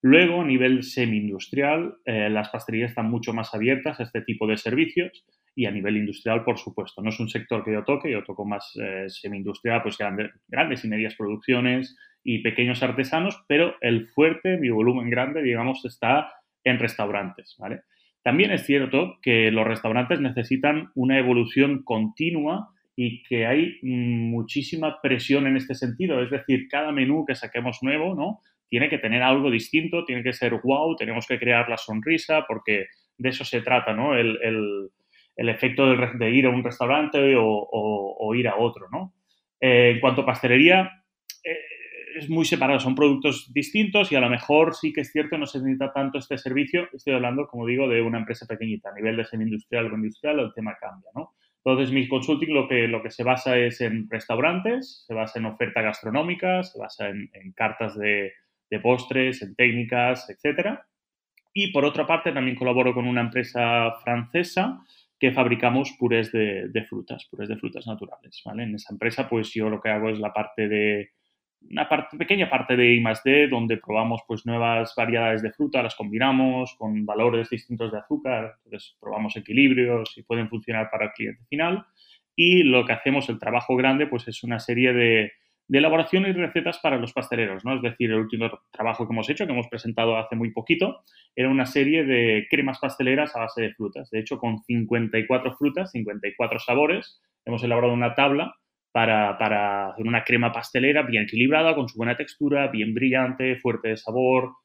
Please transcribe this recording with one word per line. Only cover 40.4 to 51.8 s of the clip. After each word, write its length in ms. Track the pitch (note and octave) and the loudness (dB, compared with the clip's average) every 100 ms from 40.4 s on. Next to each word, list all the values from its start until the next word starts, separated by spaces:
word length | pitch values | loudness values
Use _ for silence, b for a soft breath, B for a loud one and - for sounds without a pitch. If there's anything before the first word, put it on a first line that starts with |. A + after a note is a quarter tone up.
| B2+ B2+ D#3+ F#3 F#3 - _ _ _ - | 4 6 8 6 4 -6 _ _ _ -14
eh, 120 | E3+ E3 D3+ - - - - E3 | -8 -8 -10 -18 -20 -20 -16 -12
es 140 | D3 | -2
muy 160 | E3 D#3+ | 0 2
separado, 340 | C#3 C3+ C#3 | 2 4 4
son 140 | B2+ | 2
productos 580 | C3+ D3+ C3+ C#3+ B2 - | 2 2 2 0 -2 -4
distintos 580 | B2+ D3 G#3+ G#3 G#3 G3 | -4 -2 0 2 2 2
y 60 | C#3+ | 2
a 40 | |
lo 100 | B2 | 2
mejor 440 | A#2+ - D3 E3 | 0 4 4 4
sí 180 | - D#3 | 2 -4
que 100 | D3+ | -4
es 100 | C3+ | -4
cierto, 240 | D3+ D3+ D#3+ | -4 -4 -4
no 100 | C#3+ | -6
se 120 | C3+ | -4
necesita 340 | C3 C3 C#3 | -4 -2 -2
tanto 260 | C#3 C#3 C#3 | -2 -4 -6
este 200 | C3 C3 | -8 -8
servicio. 500 | C3 C3 C3 F3 F3 | -4 -2 0 -2 -4
Estoy 180 | C3+ - | -8 -2
hablando, 340 | C3 B2 B2+ D3 | 0 0 -4 -6
como 180 | A#2+ A#2 | -6 -2
digo, 220 | B2 C3+ | 0 2
de 120 | A#2 | 2
una 180 | A#2 A2+ | 0 -2
empresa 280 | G#2+ A#2 A2+ | -6 -10 -10
pequeñita. 440 | A2 A2+ G#2 G2+ | -8 -6 -8 -10
A 40 | |
nivel 220 | G2+ G#2+ A2+ | -6 -4 -4
de 80 | |
semi-industrial 680 | A2 A2+ A2 G#2+ - A#2+ A2+ | -6 -4 -4 -6 -6 -4 -4
o 20 | A2 | -4
industrial, 440 | G#2+ A2 D3 D3+ | -6 -6 -4 -2
el 120 | A2+ | -2
tema 220 | - A2 G2 | -6 -10 -10
cambia, 300 | G#2+ F#2+ - | -16 -18 -18
¿no? 200 | C3+ D#3+ _ _ _ | -16 -16 _ _ _
Entonces, 300 | C3+ C3 | 0 2